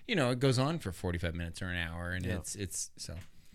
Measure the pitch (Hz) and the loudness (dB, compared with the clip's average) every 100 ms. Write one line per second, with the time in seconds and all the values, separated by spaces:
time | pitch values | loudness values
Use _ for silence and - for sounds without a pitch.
0 | - 202 123 127 135 127 139 165 101 - | 0 4 4 6 6 6 4 2 -2 -2
1 | 90 85 85 85 85 - 92 87 82 85 | 0 2 0 -2 -4 -4 -2 0 -2 -2
2 | 87 90 90 87 78 101 90 - - - | -2 0 0 -2 -2 -4 -4 -4 -6 -8
3 | - 85 - - - | -10 -8 -10 -16 -18